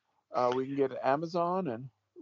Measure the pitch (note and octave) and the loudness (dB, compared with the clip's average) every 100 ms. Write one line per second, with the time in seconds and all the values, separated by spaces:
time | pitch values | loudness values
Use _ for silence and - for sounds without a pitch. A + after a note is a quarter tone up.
0 | _ _ _ B2 B2 B2+ C3 C#3 C3+ B2 | _ _ _ 0 2 2 0 0 0 0
1 | C3 C#3 E3 F3 E3+ F#3 E3+ A2+ C3+ _ | 0 0 0 0 0 0 -2 -4 -8 _
2 | _ - | _ -14